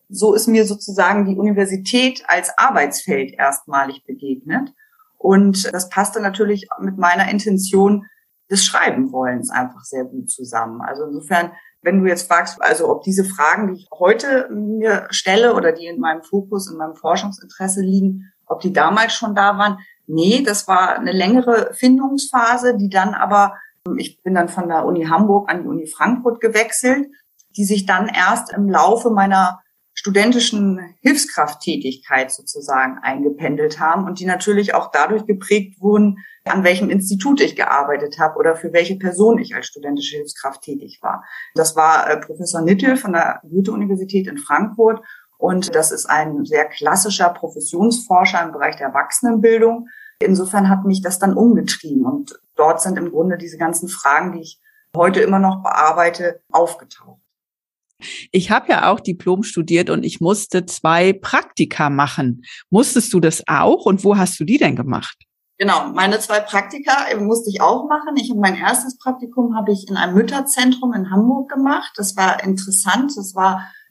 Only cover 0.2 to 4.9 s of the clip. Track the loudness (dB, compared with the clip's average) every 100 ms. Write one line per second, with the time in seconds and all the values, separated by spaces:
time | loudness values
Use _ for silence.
0.2 | 2 2 4 2 2 -2 -6 0 2 2
1.2 | 0 0 0 2 0 -2 -2 0 0 -2
2.2 | -2 -2 0 2 2 2 0 -4 -4 -4
3.2 | -4 -2 -2 -2 -4 -4 -4 -8 -14 -12
4.2 | -8 -8 -6 -6 -6 _ _